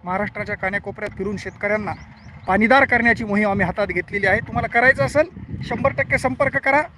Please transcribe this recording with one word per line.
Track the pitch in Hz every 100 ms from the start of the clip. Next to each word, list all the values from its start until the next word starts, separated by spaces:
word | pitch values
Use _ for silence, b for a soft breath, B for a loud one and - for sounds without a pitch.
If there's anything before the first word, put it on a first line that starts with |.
महाराष्ट्राच्या | 175 185 202 208 208 208
कानाकोपऱ्यात | 190 202 202 190 208 202
फिरून | 196 202
शेतकऱ्यांना | - - 208 214 202 - - - - - -
पाणीदार | 190 220 269
करण्याची | 262 240 233 233
मोहीम | 220 202 208
आम्ही | 196 180
हातात | 185 202
घेतलेली | 175 175 202 196
आहे. | 208
तुम्हाला | - 233 226
करायचं | 233 254 269
असेल, | 269 285 339 - - -
शंभर | - 233 269
टक्के | - 202 262
संपर्क | 254 254 - 277
करा | 269 277 302